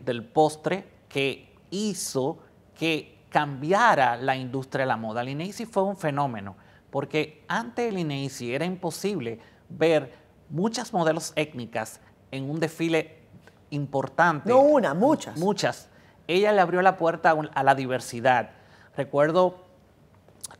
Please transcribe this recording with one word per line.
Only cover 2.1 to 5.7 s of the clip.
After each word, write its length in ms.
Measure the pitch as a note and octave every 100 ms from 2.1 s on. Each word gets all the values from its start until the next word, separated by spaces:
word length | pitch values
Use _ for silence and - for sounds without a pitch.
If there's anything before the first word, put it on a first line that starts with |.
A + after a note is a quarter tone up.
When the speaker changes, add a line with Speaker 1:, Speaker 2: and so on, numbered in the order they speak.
| C3+ C3+ F3 - _ _ -
Speaker 1:
que 460 | D#3+ D#3 - - _
cambiara 880 | D#3 C#3+ C3+ D3+ G3 A#3 D#3 B2 A#2
la 180 | C3 C3
industria 480 | B2+ C3+ C3 C3+
de 40 | C3
la 100 | A2+
moda. 260 | A2 A2+
Lineisy 420 | B2 C#3+ F#3 G3+
fue 180 | A3+